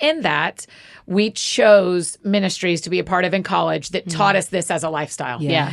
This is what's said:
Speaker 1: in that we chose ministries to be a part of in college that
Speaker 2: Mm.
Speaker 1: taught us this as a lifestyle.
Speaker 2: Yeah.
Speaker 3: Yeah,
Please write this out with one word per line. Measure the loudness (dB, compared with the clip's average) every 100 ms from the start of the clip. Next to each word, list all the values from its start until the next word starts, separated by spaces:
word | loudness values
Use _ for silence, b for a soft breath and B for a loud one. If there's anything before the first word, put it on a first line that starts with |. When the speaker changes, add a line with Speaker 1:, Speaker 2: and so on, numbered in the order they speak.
Speaker 1:
in | -2 0
that | 0 0 -2 -6 -16 B B B B
we | 0 0
chose | -2 -4 4 6 6 6 0 -2 -6
ministries | -2 0 0 -2 -2 -2
to | -2
be | -4
a |
part | 0 0
of | 0
in | -2
college | -2 0 0 -2 -4
that | -8 -4
Speaker 2:
Mm. | 0
Speaker 1:
taught | 2 2
us | 0
this | -4 -2
as | -2
a | -2
lifestyle. | -4 -6 -6 -6 -4
Speaker 2:
Yeah. | 0
Speaker 3:
Yeah, | 0 0